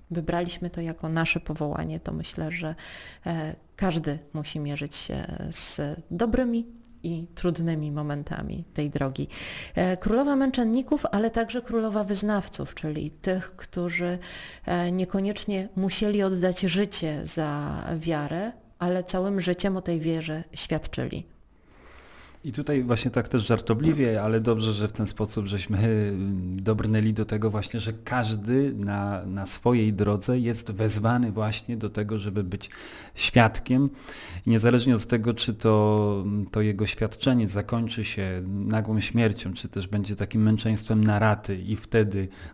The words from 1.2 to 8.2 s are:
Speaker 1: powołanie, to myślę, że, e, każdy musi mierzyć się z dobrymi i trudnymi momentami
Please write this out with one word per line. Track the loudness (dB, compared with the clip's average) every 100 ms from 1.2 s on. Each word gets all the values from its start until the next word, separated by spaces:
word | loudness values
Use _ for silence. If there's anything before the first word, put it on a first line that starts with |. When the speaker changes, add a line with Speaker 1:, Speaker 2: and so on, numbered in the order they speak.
| 0 0
Speaker 1:
powołanie, | -2 -4 -4 -4 -6 -6
to | -6
myślę, | -6 -8 -6 -6
że, | -6 -8 -8 -14 -16 -18 -12 -6
e, | -4 -6 -10 -14 -2
każdy | 0 0 -2 -6 -8
musi | -8 -6 -6
mierzyć | -6 -6 -6 -8
się | -6 -6 -6 -8 -8
z | -4 -4 -4 -4 -6 -8
dobrymi | -2 0 2 2 0 -4 -12 -20 -10
i | -6 -6 -8
trudnymi | -4 -2 0 -2 -2 -4
momentami | -4 -4 -6